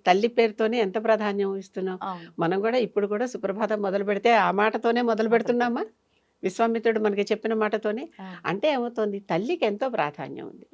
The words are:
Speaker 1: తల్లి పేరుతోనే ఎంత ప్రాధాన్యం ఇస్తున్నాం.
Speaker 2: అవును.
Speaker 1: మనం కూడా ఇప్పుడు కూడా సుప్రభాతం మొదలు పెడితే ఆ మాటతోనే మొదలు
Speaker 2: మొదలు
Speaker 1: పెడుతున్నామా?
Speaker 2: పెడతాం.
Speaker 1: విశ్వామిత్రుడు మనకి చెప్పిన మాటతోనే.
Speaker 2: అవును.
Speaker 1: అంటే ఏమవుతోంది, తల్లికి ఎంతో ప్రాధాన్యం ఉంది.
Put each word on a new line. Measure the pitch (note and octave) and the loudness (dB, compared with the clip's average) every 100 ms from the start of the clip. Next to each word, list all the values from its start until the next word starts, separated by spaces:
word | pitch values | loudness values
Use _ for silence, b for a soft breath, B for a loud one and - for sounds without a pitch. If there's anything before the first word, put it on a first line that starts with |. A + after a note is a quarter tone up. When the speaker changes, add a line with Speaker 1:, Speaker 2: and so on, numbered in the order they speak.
| - | 2
Speaker 1:
తల్లి | F#3+ A3+ | 4 4
పేరుతోనే | A#3+ A3+ G#3 A3 A#3+ | 2 0 2 0 0
ఎంత | G3 G#3+ | 0 0
ప్రాధాన్యం | A3+ G#3+ G#3 G3+ G3 G3 | 0 2 0 -2 -2 -4
ఇస్తున్నాం. | F#3+ - F#3 F#3 | -8 -6 -6 -6
Speaker 2:
అవును. | E3+ F3+ E3+ - | -8 -10 -12 -4
Speaker 1:
మనం | E3 F#3+ | 0 0
కూడా | A3 B3+ | 0 0
ఇప్పుడు | A3 G#3 G3+ | 0 -2 -2
కూడా | G#3 B3 | -2 -4
సుప్రభాతం | - G3 G3 G#3 G#3+ | -4 -6 -4 -2 -2
మొదలు | G3+ G3 | 0 -2
పెడితే | G3 G3+ A#3 | 0 0 4
ఆ | A3+ F3+ | 4 4
మాటతోనే | F#3+ G#3+ A3 A#3 A#3 | 4 2 2 0 2
మొదలు | A#3+ | 2
Speaker 2:
మొదలు | G#3+ A3 | 0 2
Speaker 1:
పెడుతున్నామా? | A3+ A3+ A#3+ A#3+ B3 | 2 2 0 0 -2
Speaker 2:
పెడతాం. | G#4+ _ _ _ _ _ | -6 _ _ _ _ _
Speaker 1:
విశ్వామిత్రుడు | F#3 F#3 A#3 A3+ A3+ A3 | -6 0 0 2 2 2
మనకి | G#3+ G3+ | 2 2
చెప్పిన | G3+ G#3+ A3 | 2 0 0
మాటతోనే. | A3 G#3+ G#3+ G#3+ A3 D#4+ B | 0 0 0 -2 -4 -8 B
Speaker 2:
అవును. | F#3+ F3 - | -16 -8 -4
Speaker 1:
అంటే | F#3+ D#4 | 0 0
ఏమవుతోంది, | C4+ A#3+ A#3 G#3 G3+ | 0 -2 -2 -2 -4
తల్లికి | - E3+ A#3 F4 A3+ | -2 -2 0 0 0
ఎంతో | G#3 C4 | 0 -4
ప్రాధాన్యం | A3 D3 D3 C3+ D3 - | -2 -2 -4 -10 -10 -14
ఉంది. | - - | -16 -14